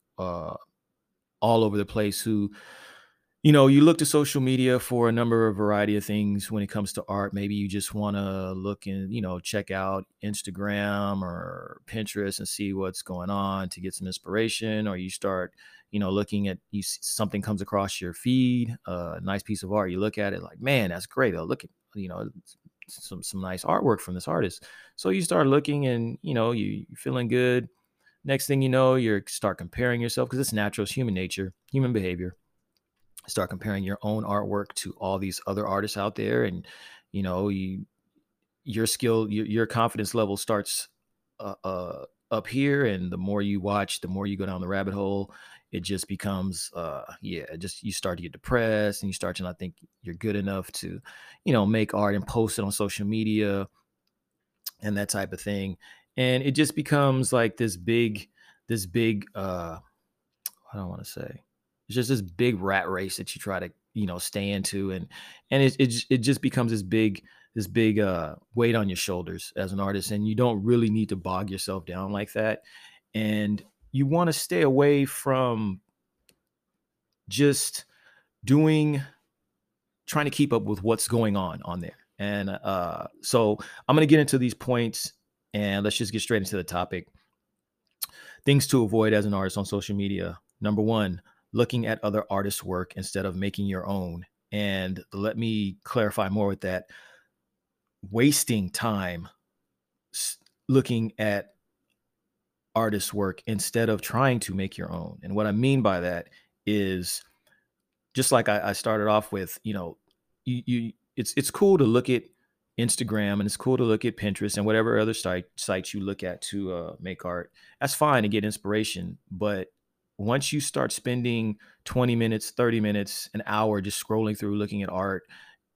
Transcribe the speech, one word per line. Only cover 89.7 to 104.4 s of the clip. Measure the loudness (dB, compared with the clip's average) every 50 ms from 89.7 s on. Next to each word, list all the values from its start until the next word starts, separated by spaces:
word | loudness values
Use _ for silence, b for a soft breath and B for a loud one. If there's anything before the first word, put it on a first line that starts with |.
| -2 -4 -2 -2 -4
media. | -2 -2 -2 -2 -4 -4 -6 -8 -12 _ _ _ _
Number | -2 0 2 2
one, | 2 2 2 2 2 0 -2 -6 b b b b b b 0
looking | 0 0 2 2 -2 0
at | 0 -2 -2 -2
other | -2 0 0 -2 0
artists' | -2 -2 -2 -2 -4 -6 -6
work | -6 -4 -4 -6 -6 -8 -10
instead | -10 -6 -4 -4 -4
of | -4 -4
making | -2 -4 -4 -2 -2 -4 -2
your | -2 -4 -4 -4
own. | -4 -4 -4 -4 -6 -10 -12 _ _ _ _ _
And | -6 -4 -2 -2 -2 -2 -2 -4 -6 -6 -10 _ -6
let | -4 -2 -2 -2 -2
me | -2 0 0 0 0 -2 -4 -8 _
clarify | -4 0 0 0 0 0 -2 -2 0
more | 0 0 0 0
with | -2 -2
that. | -4 -4 -4 -4 -6 B B B B B B B B B B _ _ _ _ _ _ _ _ _ _ _ _ _ -16 -4
Wasting | 2 6 6 6 6 4 2 2 0 0 0 -2
time | -4 -2 -2 0 0 0 -2 -2 -4 -6 -10 -12 _ _ _ _ _ _ _ _ _ _ _ _ _ _ _ _ -10
s-, | -8 -6 -6 -8 -10 _ _ _ _ _ 4
looking | 4 4 4 4 0 0 0 -2 -2 -2
at | 0 0 0 0 -4 -8 _ _ _ _ _ _ _ _ _ _ _ _ _ _ _ _ _ _ _ _ _ _ _ _ _
artists' | 0 0 2 0 -2 -2 -4 -2
work | -2 -2 -2 -2 -6 -6 -4
instead | -4 -4 -4 -2 0 0 2 2
of | 0 0
trying | -2 -4 0 2 2 4 2 0